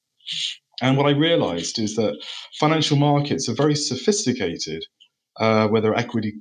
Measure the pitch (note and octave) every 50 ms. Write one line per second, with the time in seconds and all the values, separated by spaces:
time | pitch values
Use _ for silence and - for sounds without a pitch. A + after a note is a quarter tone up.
0 | _ _ _ _ - - - - - - - - _ _ _ - A#2 C3 C3+ C3+
1 | C#3+ D3 D3 C#3 D#3+ E3+ E3+ D3+ A2+ E2+ F2 E2+ E2+ - - A#2+ G#2+ G#2 - A2+
2 | G#2+ G2+ - - - - - - - - - - D3+ D3+ D#3+ D#3+ D3 - D3 C#3
3 | C#3+ D3 C#3+ C#3+ C#3+ - G#2 - - B2 A2 - C#3+ D3+ D3+ D3 - - B2 -
4 | - - - - - B2+ - - F#2+ E2+ E2 D2 - D#2 D#2 E2 - - _ _
5 | _ _ _ _ _ _ - - A2 A2 A2 G#2+ G#2+ G#2 A2 A2 G#2 G#2+ G#2 A2+
6 | A#2+ - - A#2 G#2+ A2 G#2+ -